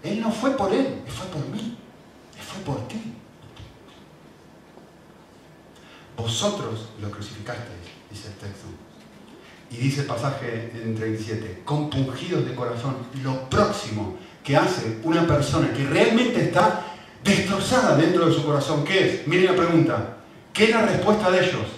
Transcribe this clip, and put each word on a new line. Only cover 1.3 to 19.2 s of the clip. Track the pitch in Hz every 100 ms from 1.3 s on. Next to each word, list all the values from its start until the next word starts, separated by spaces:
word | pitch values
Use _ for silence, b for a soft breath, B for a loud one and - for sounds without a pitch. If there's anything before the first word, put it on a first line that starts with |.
| 151 -
mí. | 214 233 - - - - - - -
Él |
fue | - 196
por | 143 127 113
ti. | 226 - - - - - - - - - - - - - - - - - - - - - - - - - - - B B B B -
"Vosotros | 110 - 208 - 113 107 - -
lo | 104
crucificasteis", | 101 101 104 101 117 107 92 - - -
dice | 98 104
el |
texto. | 98 101 101 - - - - - - - B B B -
Y | 117
dice | 135 139
el | -
pasaje | - 135 - 123 110 110
en | 113 113
treinta | 110 110 107
y |
siete, | 107 107 - -
"Compungidos | - 147 147 139 131 - 180 160 127
de |
corazón". | 127 123 117 135 127 - 135
Lo | 131 131 -
próximo | 156 - - 117 107 98 B B B
que | - 139
hace | 185 - 110 110
una | 160 165 -
persona | 143 135 - 139
que | -
realmente | 135 175 226 226 247 175
está | 160 180 185 - B B B B
destrozada | 202 180 - 196 - 254 220 135
dentro | 170 175 165
de |
su | 147
corazón, | 147 143 147 147
¿qué | - 190 135 -